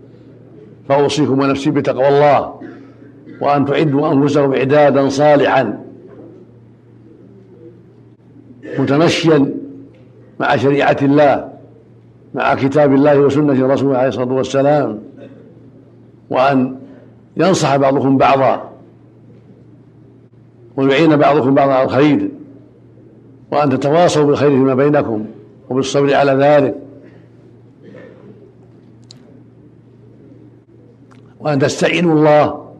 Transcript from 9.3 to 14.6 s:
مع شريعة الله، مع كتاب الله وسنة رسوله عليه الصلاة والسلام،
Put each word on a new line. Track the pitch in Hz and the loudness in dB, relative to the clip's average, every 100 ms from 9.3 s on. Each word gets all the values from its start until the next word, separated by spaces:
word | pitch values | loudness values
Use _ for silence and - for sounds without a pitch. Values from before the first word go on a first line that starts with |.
| 156 - - - - - - - - - - | 0 0 -6 -14 -20 -20 -20 -20 -20 -20 -8
مع | 131 139 | -4 -2
شريعة | 135 143 139 135 | 0 0 0 0
الله، | 139 147 143 110 - - - - _ - - _ - 135 | 0 2 2 0 -6 -18 -20 -20 _ -20 -20 _ -14 -6
مع | 120 127 | -4 -2
كتاب | 135 147 147 | -2 2 2
الله | 135 147 143 | 2 4 4
وسنة | 143 139 147 127 131 | 2 2 0 0 0
رسوله | 131 139 127 | 0 0 0
عليه | 131 | -2
الصلاة | 113 123 | -4 -4
والسلام، | 131 131 135 | -4 -2 0